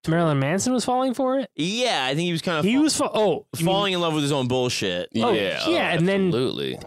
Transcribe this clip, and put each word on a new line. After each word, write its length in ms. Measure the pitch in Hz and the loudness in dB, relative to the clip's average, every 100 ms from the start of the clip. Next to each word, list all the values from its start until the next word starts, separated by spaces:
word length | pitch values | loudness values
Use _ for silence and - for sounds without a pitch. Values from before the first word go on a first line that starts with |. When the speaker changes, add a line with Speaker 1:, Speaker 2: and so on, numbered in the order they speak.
| - | 0
Speaker 1:
Marilyn 300 | 165 165 143 | 2 2 2
Manson 340 | 135 190 240 | 0 0 0
was 120 | 254 | 0
falling 300 | - 254 262 | 0 0 0
for 240 | 240 262 269 | 0 0 0
it? 120 | 247 - | -4 -4
Speaker 2:
Yeah, 480 | 165 220 247 165 | -4 -2 0 0
I 100 | 131 | 0
think 120 | 143 175 | 0 0
he 60 | |
was 100 | 165 | -2
kinda 200 | - 160 | -2 0
Speaker 1:
He 120 | 180 | 2
Speaker 2:
fall-, 80 | 254 | 4
Speaker 1:
was 140 | 302 - | 2 2
fa-, 140 | 277 | 0
oh, 340 | 208 208 151 - - | 2 2 0 -6 -4
you 80 | |
mean 20 | 165 | 0
Speaker 2:
falling 260 | 190 202 | 2 0
in 60 | 180 | 0
love 140 | 170 | 0
with 80 | 156 | 0
his 100 | 143 | 0
own 160 | 147 123 | 0 0
bullshit. 600 | 127 123 - 101 87 87 113 | 0 0 0 -2 -2 -4 -2
Speaker 1:
Oh, 160 | 247 | 0
Speaker 3:
Yeah, 360 | 180 95 62 - | 2 0 -2 -2
Speaker 1:
yeah, 220 | 339 185 | 0 0
Speaker 3:
oh, 40 | 170 | 0
Speaker 1:
and 100 | 175 | 0
then 180 | 196 190 | 2 0
Speaker 3:
absolutely. 500 | 123 127 64 67 62 | 0 -2 -2 -6 -6